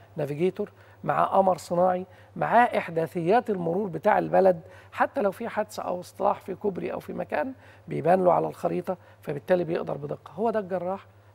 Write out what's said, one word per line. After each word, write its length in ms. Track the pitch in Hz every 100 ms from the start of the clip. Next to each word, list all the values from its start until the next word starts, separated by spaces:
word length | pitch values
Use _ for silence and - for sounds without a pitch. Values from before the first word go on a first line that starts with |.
| - 156
نافيجيتور، 560 | 143 147 185 180 208 - - -
معاه 200 | 151 147
قمر 320 | 175 196 190 175
صناعي، 500 | - 175 185 185 185 - - 170
معاه 420 | 151 214 240 220
إحداثيات 720 | 180 160 160 185 165 233 240
المرور 380 | 190 170 175 208
بتاع 300 | 156 202 196
البلد، 420 | 160 180 190 170 - - -
حتى 280 | - 285 277
لو 80 | 196
في 180 | 180 226
حادثة 340 | - 214 -
أو 180 | - 180
اصطلاح 400 | 175 - 202 190
في 140 | -
كوبري 380 | 180 208 175 185
أو 80 | -
في 120 | -
مكان 400 | 175 175 - 262 262 - - -
بيبان 360 | 147 147 190
له 80 | 180
على 160 | 156 160
الخريطة، 480 | - 175 175 175 180 - -
فبالتالي 420 | - 147 - 185
بيقدر 320 | 160 165 165 151
بدقة. 360 | 143 - -
هو 180 | 151 233
ده 80 | 220
الجراح 480 | 185 185 175 196 - - _